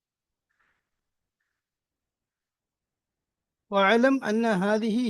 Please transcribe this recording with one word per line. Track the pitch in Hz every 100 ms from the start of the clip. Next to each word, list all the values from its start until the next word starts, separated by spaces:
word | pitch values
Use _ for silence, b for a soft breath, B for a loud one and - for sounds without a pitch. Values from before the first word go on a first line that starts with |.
| _ _ _ _ _ _ _ _ _ _ _ _ _ _ _ _ _ _ _ _ _ _ _ _ _ _ _ _ _ _ _ _ _ _ _ _ _
வஅலம் | 202 196 233 262 269
அன்ன | 214 220 233 190
ஹாதிஹி | 202 214 226 214